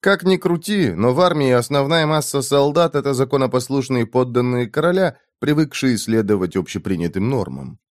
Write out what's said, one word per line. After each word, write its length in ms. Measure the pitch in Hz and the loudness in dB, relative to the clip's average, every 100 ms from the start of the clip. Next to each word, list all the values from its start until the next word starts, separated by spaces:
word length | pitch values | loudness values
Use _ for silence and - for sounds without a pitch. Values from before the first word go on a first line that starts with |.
Как 220 | - 196 | 2 2
ни 140 | 180 185 | 2 2
крути, 540 | 180 170 - 208 143 | 0 -2 -2 0 0
но 220 | 82 117 | 2 0
в 80 | 127 | 4
армии 300 | 180 156 135 | 2 2 2
основная 540 | 123 113 143 139 165 156 | 2 2 -2 0 0 2
масса 360 | 156 143 143 | 0 -2 -4
солдат — 540 | 127 143 143 147 170 147 | 0 2 2 2 2 0
это 180 | 139 | -2
законопослушные 920 | 131 127 139 131 127 123 139 127 127 113 | 0 0 2 0 -2 -2 -4 -2 -2 0
подданные 600 | 127 127 120 123 123 120 | 0 0 0 0 -2 -4
короля, 500 | - 160 185 180 - _ _ | -2 0 2 0 -4 _ _
привыкшие 580 | - 151 156 - 131 113 | -2 0 0 0 -2 0
следовать 600 | - 113 104 104 90 95 | 0 0 2 0 0 -2
общепринятым 720 | 80 98 87 92 85 95 107 | -4 -6 -6 -4 -4 -2 -2
нормам. 500 | 135 90 65 65 - _ | -2 -4 -10 -14 -18 _